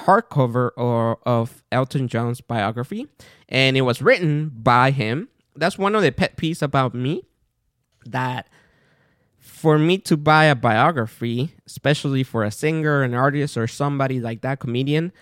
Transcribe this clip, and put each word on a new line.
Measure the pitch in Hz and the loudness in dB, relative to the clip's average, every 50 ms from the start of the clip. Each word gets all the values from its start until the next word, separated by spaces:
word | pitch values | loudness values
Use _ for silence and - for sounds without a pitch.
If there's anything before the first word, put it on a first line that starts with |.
| - | 2
hardcover | - 190 226 - - - 147 131 120 113 123 123 117 - | 4 4 4 2 0 0 0 0 0 0 -2 -2 -2 -2
or, | - 123 120 120 117 113 113 113 - _ | -4 -4 -2 0 0 0 -2 -2 -2 _
of | 123 123 117 117 120 - _ _ _ | 0 0 0 0 -4 -8 _ _ _
Elton | 110 127 131 - - 143 131 | -2 -2 -2 -2 -2 -4 -4
John's | 117 - 117 117 120 120 - | -2 -2 -4 -4 -4 -6 -8
biography, | - - 120 113 101 104 110 120 127 - 202 220 285 294 _ _ - - - _ _ _ | -8 -6 -4 -2 -2 -2 -4 -6 -8 -8 -8 -10 -10 -14 _ _ -20 -20 -20 _ _ _
and | - 131 135 135 131 | 0 2 4 4 4
it | 131 | 2
was | 131 123 120 - | 2 2 0 2
written | 127 180 170 - 180 151 147 147 156 156 131 | 4 4 4 4 2 0 0 0 -2 -6 -10
by | 113 110 127 120 120 127 135 | -2 2 4 6 6 6 4
him. | 139 135 113 107 117 151 220 - _ _ _ _ _ | 2 0 -2 -2 -2 -4 -6 -10 _ _ _ _ _
That's | 139 156 180 - | -2 -2 -2 -2
one | - 190 196 214 | 0 -2 0 2
of | 220 196 | 2 2
the | 139 | 2
pet | 123 - 190 - - | 2 0 -4 -4 -2
peeves | - 180 160 165 - | -4 -4 -4 -4 -4
about | 156 139 - 139 131 123 - | -4 -2 0 0 0 0 -2
me, | 120 123 135 165 359 - _ _ _ _ _ _ _ _ _ _ _ _ _ _ _ _ | -4 -4 -4 -4 -6 -8 _ _ _ _ _ _ _ _ _ _ _ _ _ _ _ _
that | 120 107 127 127 127 127 120 - _ _ _ _ _ _ _ _ _ _ _ _ _ _ _ _ _ _ _ | -8 -6 -4 -4 -4 -6 -8 -10 _ _ _ _ _ _ _ _ _ _ _ _ _ _ _ _ _ _ _
for | _ - - - - 156 151 | _ -20 -18 -2 2 2 4
me | 151 151 165 185 | 4 4 2 2
to | 196 - - 170 | 0 0 0 0
buy | 151 147 156 151 156 156 | 0 4 4 6 6 6
a | 156 143 | 6 4
biography, | 117 117 117 107 110 127 160 170 139 113 107 - - 117 117 117 120 139 175 - _ _ | 4 2 2 2 4 2 2 2 0 -4 -4 -6 -6 -6 -4 -2 -2 -4 -6 -8 _ _
especially | - - - - 139 151 - - 143 135 131 131 | -20 -20 -4 0 0 0 0 0 -2 -2 -2 -2
for | - - 113 107 | -2 -2 -2 -2
a | 104 | -2
singer, | 104 - - 151 160 160 156 151 147 143 135 | -2 -2 -2 -2 0 0 0 0 0 0 0
an | 123 120 | 0 0
artist, | 120 135 143 139 147 135 135 - | 0 0 0 0 -2 -4 -4 -4
or | 120 113 | -4 -4
somebody | 113 - - 143 143 143 135 135 131 131 127 | -4 -4 -4 -4 -4 -2 -2 -4 -4 -4 -4
like | 113 113 117 107 | -6 -6 -8 -6
that, | - 131 139 135 | -6 -6 -6 -6
comedian, | - 123 117 123 135 139 147 156 170 180 - _ | -6 -6 -4 -4 -2 -2 -2 -2 -2 -4 -10 _